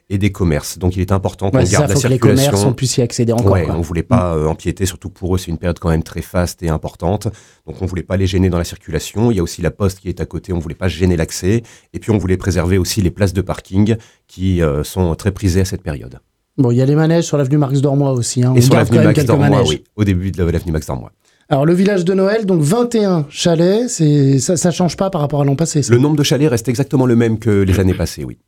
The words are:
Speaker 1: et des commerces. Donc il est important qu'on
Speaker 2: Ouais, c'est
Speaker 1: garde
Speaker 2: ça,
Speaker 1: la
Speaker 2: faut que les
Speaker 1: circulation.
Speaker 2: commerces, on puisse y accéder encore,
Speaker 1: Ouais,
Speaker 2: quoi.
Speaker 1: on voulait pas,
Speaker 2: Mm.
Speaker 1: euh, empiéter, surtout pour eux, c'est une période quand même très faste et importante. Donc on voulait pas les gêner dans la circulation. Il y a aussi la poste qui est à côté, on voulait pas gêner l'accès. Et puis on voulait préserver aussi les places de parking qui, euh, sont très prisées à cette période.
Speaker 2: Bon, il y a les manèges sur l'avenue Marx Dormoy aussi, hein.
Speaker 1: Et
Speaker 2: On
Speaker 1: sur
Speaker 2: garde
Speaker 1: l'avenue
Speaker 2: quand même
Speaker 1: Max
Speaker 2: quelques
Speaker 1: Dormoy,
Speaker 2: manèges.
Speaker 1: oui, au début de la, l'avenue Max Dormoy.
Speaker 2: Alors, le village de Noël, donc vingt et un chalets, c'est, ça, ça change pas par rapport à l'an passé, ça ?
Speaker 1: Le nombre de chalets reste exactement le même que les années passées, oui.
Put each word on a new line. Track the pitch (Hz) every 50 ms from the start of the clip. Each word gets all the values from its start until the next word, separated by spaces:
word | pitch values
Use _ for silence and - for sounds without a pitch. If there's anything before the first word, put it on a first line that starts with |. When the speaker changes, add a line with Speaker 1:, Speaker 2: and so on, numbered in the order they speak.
| _ _
Speaker 1:
et | 98 98
des | 101 104
commerces. | 98 - 98 85 76 73 - - - 82
Donc | 92 90 90
il | 95
est | 90 90
important | 98 95 95 92 - - 95 98
qu'on | - -
Speaker 2:
Ouais, | 120
c'est | 107 -
Speaker 1:
garde | - 147 135
Speaker 2:
ça, | -
Speaker 1:
la |
Speaker 2:
faut | -
que | - 123
les | 131
Speaker 1:
circulation. | 123 - - 131 131 135 143
Speaker 2:
commerces, | - 98 101
on | 104 117
puisse | - 135 123 - -
y |
accéder | 120 113 - - 120 113 113
encore, | 117 120 101
Speaker 1:
Ouais, | 95 92 80
Speaker 2:
quoi. | 76 78
Speaker 1:
on | 82
voulait | 85 - 85 85 82
pas, | - - - 90 87 82
Speaker 2:
Mm. | 78
Speaker 1:
euh, | 76 78
empiéter, | 82 - - 87 82 - 98
surtout | 90 - - - 95
pour | - - 95 85 92
eux, | 92
c'est | - -
une | 82 76
période | - 87 82 -
quand | - 85
même | 80 80 80
très | - - 87
faste | 85 - - 92 87 85 - -
et | 90 82
importante. | 78 - - - - - 90 85 101 104 - 113 - - - _ _ _ _
Donc | 80 76 -
on | 95 90
voulait | 90 87 78
pas | - 92 95
les | 98 90
gêner | 95 92 92 92
dans | 85 85
la | 85
circulation. | - - - _ - 80 73 - - - 101 113 120
Il | 117 92
y |
a | -
aussi | - - - 85
la | 78
poste | - - 104 95 95 -
qui | - 90
est | 87 -
à | - -
côté, | - 80 - - 90
on | 87
voulait | 76 82 73
pas | - 92 92
gêner | 82 78 95 92 90 80
l'accès. | 80 - - - - 92 107 117 117 - - - _ _ -
Et | -
puis | - -
on | 107 104
voulait | 85 92 92 92
préserver | - 101 87 90 80 87 95 95
aussi | 90 - - -
les | 92 85
places | - - 101 95 90
de | 98
parking | 90 - 85 - - - 92 98 107 101 113 107 - - _ _ _ _
qui, | - 95 92 95 92 87
euh, | 82 76 71 73 71
sont | - - 98 92 85 80
très | - - 101
prisées | 92 - - 95 82 95
à | 95
cette | 92 101 -
période. | - 80 76 65 57 62 62 - _ _ _ _ _ _ _ -
Speaker 2:
Bon, | 135 120
il | 120 123
y |
a | 131
les | 135 147
manèges | 151 160 160 165 170 160
sur | 165 - 143
l'avenue | 143 127 143 151
Marx | 147 131 139 139
Dormoy | 131 147 139 139 143 139
aussi, | 135 123 113 - - 127 123
hein. | 127 131
Speaker 1:
Et | 123
Speaker 2:
On |
Speaker 1:
sur | 120 131 -
Speaker 2:
garde | - - -
Speaker 1:
l'avenue | 120 117
Speaker 2:
quand |
même | - 160
Speaker 1:
Max | 151 151
Speaker 2:
quelques | 143 131
Speaker 1:
Dormoy, | - 139 143 143
Speaker 2:
manèges. | 139 - 98 -
Speaker 1:
oui, | - 69 - _ _
au | - 104
début | 98 95 87 92 98
de | 85 90 87
la, | 82
l'avenue | 80 82 - 87 78
Max | 78 -
Dormoy. | - 69 64 53 50 _ _ _ _ _ _ _ _
Speaker 2:
Alors, | 151 135 143
le | 160 175
village | 180 196 196 208 185 170
de | 175 196
Noël, | 190 190 196 214 226 220
donc | 185 190 165
vingt | 147 139 196 240 240 240 240
et | 220 208
un | 196 185 165 143 -
chalets, | - - - 170 170 160 170 180 196 220 247 240
c'est, | - - 160 147 147 147 139 135 139 135
ça, | 123 - 185 151
ça | - 175
change | 160 - 185 165 - -
pas | 196 190
par | 190 160
rapport | 147 139 147 143
à | 143
l'an | 139 139
passé, | 131 165 156 - 151
ça ? | 120 104 113
Speaker 1:
Le | 120
nombre | 135 147 156 147
de | 139
chalets | - 156 123 147 156
reste | 127 113 - 135
exactement | 123 135 135 131 - 135 127
le | 127 117
même | 117 120 117 110 107
que | - 117
les | 104 98 98 92 95 95
années | 95 95 92
passées, | - 85 78 - - 71
oui. | 62 57 - _